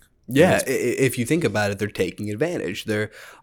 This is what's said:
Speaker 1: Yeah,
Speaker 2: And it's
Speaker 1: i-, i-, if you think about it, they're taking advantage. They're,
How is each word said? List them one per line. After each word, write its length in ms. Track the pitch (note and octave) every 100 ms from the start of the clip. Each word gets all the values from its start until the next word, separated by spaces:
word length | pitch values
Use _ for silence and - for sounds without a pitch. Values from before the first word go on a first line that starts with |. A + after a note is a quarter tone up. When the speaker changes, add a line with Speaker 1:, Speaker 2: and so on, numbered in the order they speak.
| _ _ -
Speaker 1:
Yeah, 240 | C3 F3+
Speaker 2:
And 100 | G2+
it's 80 | -
Speaker 1:
i-, 20 | B2 B2 -
i-, 40 | C3
if 120 | -
you 60 | A2+
think 160 | D#3+
about 300 | B2+ G#2 G#2
it, 80 | G2+
they're 80 | G#2
taking 420 | - F2+ - G#2
advantage. 540 | G#2 D#3+ E3 - G2+
They're, 260 | - G#2+ G#2+ - - -